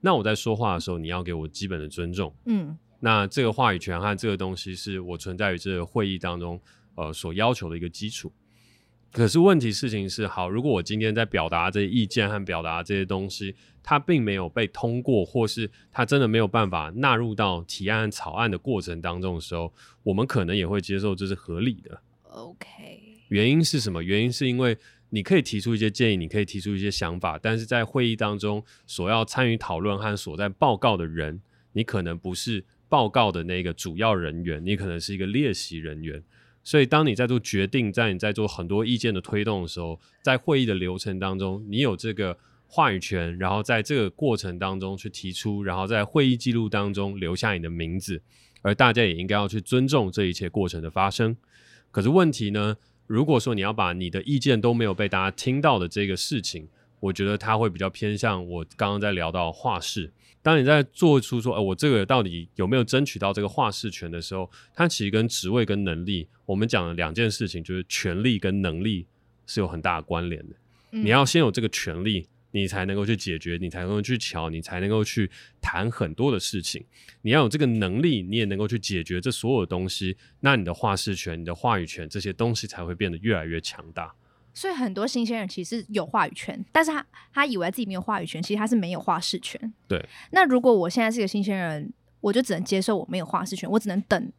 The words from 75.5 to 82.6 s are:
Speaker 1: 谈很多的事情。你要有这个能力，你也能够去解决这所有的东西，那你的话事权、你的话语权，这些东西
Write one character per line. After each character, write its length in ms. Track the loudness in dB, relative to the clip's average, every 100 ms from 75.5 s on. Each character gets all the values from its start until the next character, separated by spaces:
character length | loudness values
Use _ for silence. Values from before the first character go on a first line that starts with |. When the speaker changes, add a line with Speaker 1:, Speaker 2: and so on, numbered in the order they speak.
| _
Speaker 1:
谈 280 | -4 -2 -2
很 240 | -2 -4
多 200 | 0 0
的 80 | 0
事 200 | -2 -6
情。 240 | -6 -8 -12 _ -20 -8
你 100 | 2
要 120 | 4
有 60 | 4
这 80 | 4
个 80 |
能 380 | 2 2 2 2
力， 180 | 2 2
你 140 | 0
也 100 | 0 0
能 120 | 0
够 80 | -2
去 100 | -2
解 280 | -2 -4
决 160 | -2 -4
这 100 | -2
所 220 | -2 0
有 80 | 0
的 60 | 0
东 220 | -2 -4
西， 280 | -4 -4 -6 -12 _
那 160 | 2 2
你 80 |
的 100 | 0
话 220 | -2 0 0
事 180 | -2
权、 260 | -4 -6 -8
你 40 |
的 100 | -8
话 240 | -2 0 0
语 80 | 0
权， 220 | -8 -10
这 100 | -8
些 140 | -8
东 200 | -2 0
西 140 | 0